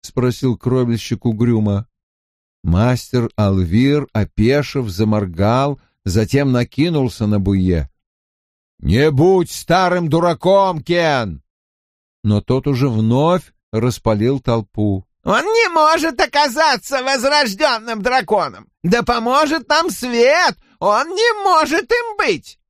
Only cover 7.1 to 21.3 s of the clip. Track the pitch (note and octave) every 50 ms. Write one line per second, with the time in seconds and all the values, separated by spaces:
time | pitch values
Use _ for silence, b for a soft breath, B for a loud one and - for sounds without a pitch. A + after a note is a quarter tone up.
7.1 | - - A2 G#2 G#2 G#2 F#2+ G2 G2+ F#2+ F#2 F#2 F2+ D#2+ C#2 C2 _ _ _ _
8.1 | _ _ _ _ _ _ _ _ _ _ _ _ _ _ - A#2+ G2+ A#2+ C#3+ D#3
9.1 | D3 B2+ D#3 F3+ F#3+ F#3 F3 - - - - - E3 F#3 F#3+ F3+ F3 F3+ F3 D#3+
10.1 | C#3+ E3 E3+ - - - - F3+ G3 G3 G3 F#3+ F3+ D#3 B2+ - E3+ F3 E3+ D#3+
11.1 | C#3+ C3 A#2 G2 D#2+ C#2 _ _ _ _ _ _ _ _ _ _ _ _ _ _
12.1 | _ _ _ G2+ G#2 G#2 - - B2+ C3 C3 D3 C#3 A#2+ C3+ C#3 A#2 G#2+ A2 A2
13.1 | A#2 C3 D3 E3 F3+ F#3 - - _ _ _ _ - A2 A2+ B2+ A#2 - - A#2
14.1 | A2 G#2 G#2+ B2 C#3 C#3 - - A#2 A2+ G#2 _ _ - G#2 G#2 G2 F#2+ F#2 _
15.1 | _ _ _ - G3 A#3 D4 G4+ A4 A4+ A4+ F#4 E4+ E4 D4+ D#4 D#4+ E4 D4+ E4
16.1 | C4+ A#3 D#4 D4 - D4 D4 C#4+ A3+ C#4+ D#4+ D#4 C4 G#3 - - C4+ C4 B3+ C4+
17.1 | C#4 C4 A3+ C#4 D4 D4 D4 A3+ F#3+ F#3+ D4+ C#4+ A#3+ A3+ A3 A#3 A3+ G#3+ F#3+ B3
18.1 | B3+ C4 G3+ D3+ G#3+ G3+ E3 C#3 F2+ F#2+ A2 _ _ _ - E3+ G3+ A#3+ A3+ -
19.1 | A#3+ A#3 A3+ A#3+ B3+ C#4+ D#4 D4 D4+ D#4+ A3+ _ D4 D#4 E4 F4+ F#3+ - - B3+
20.1 | A#3+ A#3 A#3 B3+ D4 E4+ F4+ D4 F#3+ _ b b b b D#3+ F#3+ G#3 A3+ C#4 E4
21.1 | F#4+ F#4 A4 A#4+